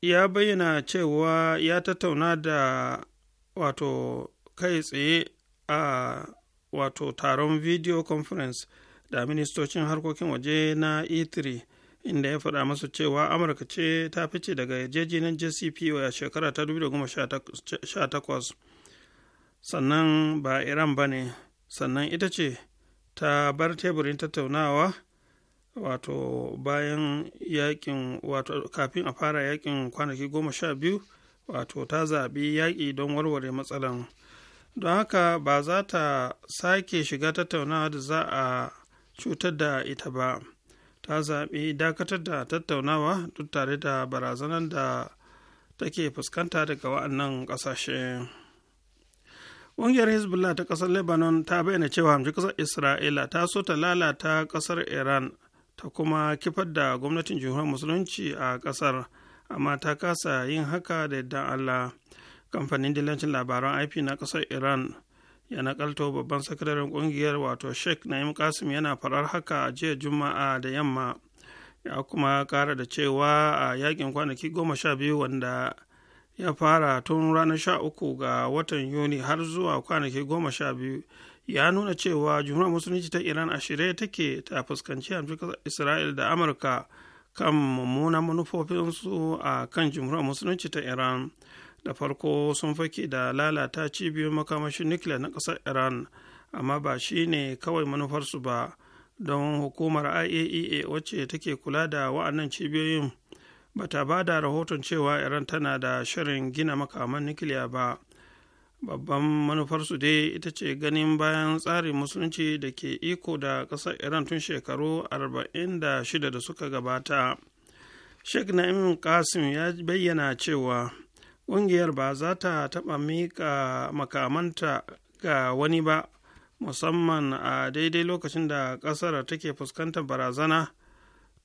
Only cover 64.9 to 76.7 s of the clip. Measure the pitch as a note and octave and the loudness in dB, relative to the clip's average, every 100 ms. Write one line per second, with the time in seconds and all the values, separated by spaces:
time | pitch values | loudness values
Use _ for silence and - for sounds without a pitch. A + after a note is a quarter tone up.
64.9 | - _ _ _ _ - A3+ C3 C#3 D3 | -8 _ _ _ _ -12 -6 -4 -2 -4
65.9 | D3 D3 C3+ C3 C#3+ C#3 D#3 D3+ D3 C#3+ | -2 -2 -2 -2 -4 -4 -6 -2 -2 -2
66.9 | D#3 D#3 C#3+ D3 C#3+ C3+ B2 C3+ B2+ F3+ | 0 0 2 0 0 -2 -4 -6 -4 -2
67.9 | D#3 - C3+ D3 - D#3 D#3 D3 C#3+ D3+ | -2 -2 -2 -2 0 0 0 -2 -2 -2
68.9 | C3+ C3+ C#3 D3 F3 - D3 C3 B2 D#3+ | -2 0 0 0 -4 -2 -2 -2 -2 -4
69.9 | C#3+ D3 D3 C#3+ - C#3 C3 C3 C3+ D3 | -2 -2 0 0 0 0 0 -2 0 0
70.9 | C3 B2 - _ _ - - - _ - | 0 -4 -6 _ _ -20 -20 -20 _ -6
71.9 | C3+ C#3 D#3 C#3 C#3 C#3 C#3+ C#3+ C3+ B2 | -6 -4 2 4 4 2 2 2 0 -4
72.9 | - C#3+ C3+ D3 D3 D3+ D3 C3 B2+ D3 | 0 2 4 6 6 6 4 2 2 0
73.9 | D#3 C3+ C#3+ D3 C3 D#3+ E3 E3 C#3 D#3+ | 0 -2 0 -2 -2 -4 0 0 2 0
74.9 | C#3 C#3+ D3 C3 C3+ B2 B2+ B2+ - _ | 2 2 2 2 0 -2 -2 -4 -6 _
75.9 | _ - - _ - F3+ C#3+ D#3 | _ -20 -20 _ -4 -2 2 6